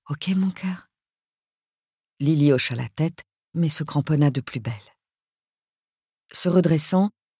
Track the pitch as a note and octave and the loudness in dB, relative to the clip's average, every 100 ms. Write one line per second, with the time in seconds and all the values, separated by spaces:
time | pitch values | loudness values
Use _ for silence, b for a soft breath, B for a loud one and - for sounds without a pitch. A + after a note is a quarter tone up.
0 | - D3 F3+ F#3+ F#3+ F#3 F#3 F#3 - _ | -10 -6 -2 0 0 -2 -6 -8 -12 _
1 | _ _ _ _ _ _ _ _ _ _ | _ _ _ _ _ _ _ _ _ _
2 | _ - C#3+ D#3 D3 C3 - A#2+ A#2+ - | _ -4 0 2 4 2 0 -6 -8 -4
3 | E3 - - _ _ E3 D#3+ - D3 D3 | -4 -6 -18 _ _ -2 0 0 -2 -4
4 | C#3+ D3+ C#3+ C3 - C3 A2 A2 - _ | 0 2 2 0 -6 -8 -8 -10 -14 _
5 | _ _ _ _ _ _ _ _ _ _ | _ _ _ _ _ _ _ _ _ _
6 | _ _ _ - F3+ F3 F3 D#3+ - F#3 | _ _ _ -4 0 2 4 4 2 2
7 | G3+ - _ _ | 0 -2 _ _